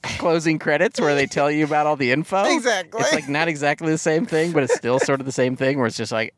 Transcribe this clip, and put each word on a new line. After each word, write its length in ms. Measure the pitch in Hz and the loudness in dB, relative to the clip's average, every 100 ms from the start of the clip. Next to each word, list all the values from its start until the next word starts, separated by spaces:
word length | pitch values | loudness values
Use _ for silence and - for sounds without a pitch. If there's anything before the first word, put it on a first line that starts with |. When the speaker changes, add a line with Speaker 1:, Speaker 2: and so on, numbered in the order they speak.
Speaker 1:
closing 540 | - - 175 165 165 156 | -10 -4 0 2 2 0
credits 400 | 160 151 165 - | 0 0 0 0
where 140 | 160 143 | 2 2
they 100 | 135 | 0
tell 240 | 156 143 | 0 0
you 140 | 151 | 2
about 220 | 151 151 151 | 2 2 0
all 100 | 147 | 2
the 160 | 127 | 2
info. 320 | 135 - 190 | 0 0 0
Speaker 2:
Exactly. 560 | 208 330 247 202 175 220 | 2 2 0 -2 -4 -4
Speaker 1:
It's, 120 | - | 0
like, 160 | 208 - | 0 0
not 200 | 143 165 | -2 -2
exactly 420 | 147 143 151 160 | 0 -2 0 0
the 80 | 156 | 0
same 280 | 170 160 123 | 2 0 0
thing, 260 | 160 170 | 0 0
but 100 | 156 | 0
it's 120 | 131 123 | 0 0
still 240 | 117 131 | 0 0
sort 180 | - 135 | 2 0
of 60 | 135 | -2
the 60 | |
same 240 | 131 127 127 | -2 0 0
thing 220 | 135 143 | 0 0
where 80 | 117 | 0
it's 80 | 101 | -2
just 160 | 110 | -4
like, 200 | 113 110 | -4 -4